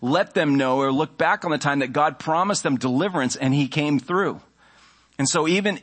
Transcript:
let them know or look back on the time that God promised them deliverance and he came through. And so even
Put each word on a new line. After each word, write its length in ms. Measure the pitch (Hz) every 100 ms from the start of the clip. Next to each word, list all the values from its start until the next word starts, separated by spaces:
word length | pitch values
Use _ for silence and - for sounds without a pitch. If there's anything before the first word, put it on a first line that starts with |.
let 320 | 123 160 202
them 220 | 190 151 139
know 240 | 131 135
or 120 | 135
look 260 | 135 151 -
back 280 | 160 202 175
on 60 |
the 60 | 147
time 220 | 147 143
that 140 | 127
God 260 | 147 156 139
promised 440 | - 160 196 196
them 140 | 160 127
deliverance 580 | 127 127 196 175 127 -
and 180 | 131
he 140 | 139 135
came 320 | 156 147 143
through. 420 | - 180 180 82 - _ _ _ - _ _ -
And 120 | 135
so 180 | 175 160
even 300 | 185 208 180